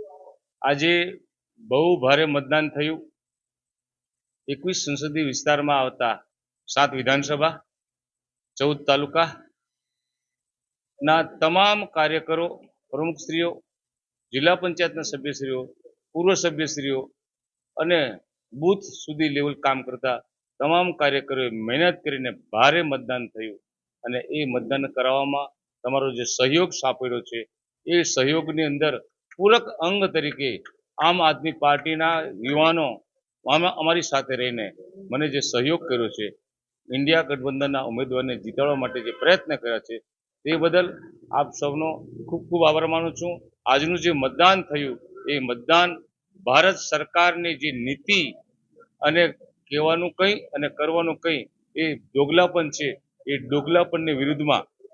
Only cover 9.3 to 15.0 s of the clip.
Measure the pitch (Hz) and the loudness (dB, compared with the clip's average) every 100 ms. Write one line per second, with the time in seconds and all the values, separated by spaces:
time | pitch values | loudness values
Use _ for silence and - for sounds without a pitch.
9.3 | - _ _ _ _ _ _ _ _ _ | -4 _ _ _ _ _ _ _ _ _
10.3 | _ _ _ _ _ _ - 147 160 156 | _ _ _ _ _ _ -4 2 4 2
11.3 | - 160 170 202 208 208 160 151 160 160 | 0 2 4 4 2 -2 0 0 0 -2
12.3 | 160 170 - - _ _ 143 160 156 - | -2 -2 -6 -20 _ _ -4 -4 -4 -6
13.3 | 160 170 - _ _ _ _ _ _ _ | -2 -2 -4 _ _ _ _ _ _ _
14.3 | 127 151 180 180 165 170 165 | 2 4 4 0 -2 -4 -4